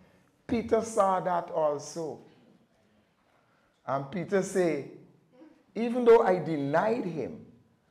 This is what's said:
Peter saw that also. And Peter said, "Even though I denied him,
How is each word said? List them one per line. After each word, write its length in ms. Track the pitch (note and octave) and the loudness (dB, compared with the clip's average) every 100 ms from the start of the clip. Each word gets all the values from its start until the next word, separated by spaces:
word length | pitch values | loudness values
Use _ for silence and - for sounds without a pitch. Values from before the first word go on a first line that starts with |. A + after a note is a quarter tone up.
| _ _ _ _ - | _ _ _ _ -6
Peter 360 | A#3 A3+ A3 | -4 0 -2
saw 380 | A3 A3 G3 F#3 | 0 2 2 2
that 300 | F3 F3 E3+ | 0 -2 -4
also. 680 | D#3+ D3+ C#3+ C#3+ E3+ D#3 - - _ _ _ _ _ _ _ _ _ _ _ _ _ _ _ - | -2 0 -2 -8 -10 -10 -12 -18 _ _ _ _ _ _ _ _ _ _ _ _ _ _ _ -8
And 240 | C#3 C#3+ | -6 -6
Peter 300 | G3 E3 G3 | -10 -4 -2
said, 480 | F3+ F#3+ F3 D3 - - - _ _ _ - _ _ | 0 0 0 -2 -8 -18 -20 _ _ _ -20 _ _
"Even 300 | G#3 A#3 B3 | -6 -4 2
though 180 | A#3+ A3+ | 8 8
I 160 | F#3+ F#3 | 8 0
denied 680 | D3+ D3+ C#3 D#3+ G#3+ A#3+ | -2 -4 0 0 0 -2
him, 400 | F#3 D#3+ F#2+ D#2 - - _ _ _ | -4 -6 -8 -12 -20 -20 _ _ _